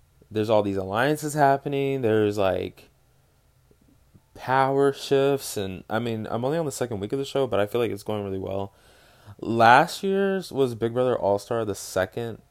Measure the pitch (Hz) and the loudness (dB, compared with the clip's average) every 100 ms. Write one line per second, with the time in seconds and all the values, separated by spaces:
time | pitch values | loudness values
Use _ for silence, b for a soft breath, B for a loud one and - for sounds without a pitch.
0 | _ _ _ 104 107 107 101 98 95 104 | _ _ _ -4 2 2 2 -2 -2 0
1 | 135 151 151 151 139 139 143 139 139 135 | 0 0 -2 2 4 4 0 -2 -2 0
2 | 117 110 104 104 95 90 95 - - _ | 2 4 2 2 0 0 -4 -10 -20 _
3 | _ _ _ _ _ _ _ _ _ _ | _ _ _ _ _ _ _ _ _ _
4 | _ - _ - - 135 135 139 139 139 | _ -20 _ -16 -2 0 2 4 2 2
5 | - 139 139 139 - 107 95 92 - 110 | 0 2 4 0 -4 -6 -6 -8 -6 -4
6 | 120 110 107 113 127 165 151 - 120 104 | -2 -4 -4 -4 -2 -2 -4 -4 -4 -4
7 | 104 139 139 139 131 101 104 120 113 101 | -4 -4 -4 -2 0 0 0 0 -2 -4
8 | - 107 101 95 95 98 98 B B B | -6 -4 -4 -6 -6 -6 -8 B B B
9 | B B B B - 113 113 127 170 - | B B B B -4 4 8 8 6 -2
10 | 196 196 196 190 170 131 131 113 117 120 | -4 0 0 -2 -6 -2 -2 0 -4 0
11 | 127 117 95 101 - 117 107 95 - 92 | 0 0 2 0 0 -4 -4 -6 -6 -2
12 | 95 120 117 107 _ | -2 -4 -10 -12 _